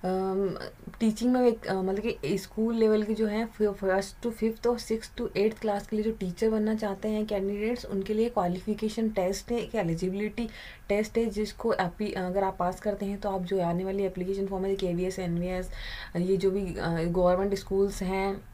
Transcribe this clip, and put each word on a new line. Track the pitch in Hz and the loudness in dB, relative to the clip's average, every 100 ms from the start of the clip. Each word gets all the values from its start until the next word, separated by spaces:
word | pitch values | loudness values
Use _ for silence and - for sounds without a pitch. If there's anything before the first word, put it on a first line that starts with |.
अम, | 185 190 190 190 196 - - - - - | 0 0 0 0 0 -2 -10 -12 -14 0
teaching | 220 214 240 | 0 2 2
में | 247 247 | 6 4
एक, | 226 - | 4 0
अ, | |
मतलब | 190 185 196 | 0 2 0
कि | 220 - 139 190 | -2 -4 -2 -2
school | - - 226 233 | -2 -2 0 4
level | 220 214 | 4 4
के | 214 | 2
जो | 214 220 | 0 2
हैं, | 214 226 | 0 -4
फि-, | - 208 | 0 0
first | 196 190 185 196 - 233 | 2 2 2 0 -6 -6
to | 226 | 0
fifth | 220 220 233 | -2 0 0
और | 233 | 0
sixth | - 220 - - | -2 -4 -4 -6
to | 240 - | -4 2
eighth | 214 214 | 0 2
class | 220 202 - | -2 -2 0
के | 214 | 0
लिए | 214 | 0
जो | |
teacher | 220 185 175 220 | -2 -4 0 2
बनना | 220 214 220 | 2 2 0
चाहते | 214 196 220 | -2 -2 -2
हैं | 214 214 | -2 0
candidates, | 202 196 202 214 240 - | 0 0 0 -2 -2 -2
उनके | 196 196 | -4 0
लिए | 214 233 | 2 2
qualification | 233 180 180 196 214 220 220 220 | 2 0 -2 -2 -2 -2 0 0
test | 214 180 196 - | 2 0 -2 -2
है, | 240 | -4
एक | - 226 | -2 0
eligibility | 170 165 185 196 214 214 226 - - - - | 0 0 0 0 -2 -2 -6 -6 -16 -18 0
test | 202 214 233 | 0 2 2
है, | 233 | 0
जिसको | 208 214 - 226 | 0 -4 -2 -2
एपी-, | - 180 - 214 | 0 0 -2 -4
अगर | - 185 190 | -2 0 2
आप | 190 190 | 0 0
pass | 180 180 | -2 0
करते | 208 202 202 | -2 -2 -2
हैं, | 202 | -2
तो | 202 | -2
आप | 190 | -2
जो | 175 190 | 0 2
आने | 170 170 | 2 0
वाली | 190 196 | 0 0
application | 190 180 180 196 196 | 0 -2 -2 -2 -2
form | 190 190 | -2 0
है, | 196 | 0
केवीएस, | 185 175 185 190 | 0 0 -2 -2
एनवीएस, | 180 170 175 185 185 - - - - 170 | -2 -2 -2 -2 -6 -8 -10 -10 -6 -2
ये | 180 190 | 2 4
जो | 190 | 4
भी, | 196 185 - | 2 -2 -2
अ, | 123 165 | 0 0
government | 170 175 180 180 196 196 | 2 4 6 6 2 0
schools | - 196 202 196 | 0 2 2 0
हैं | 185 190 196 196 - | -2 0 0 -2 -8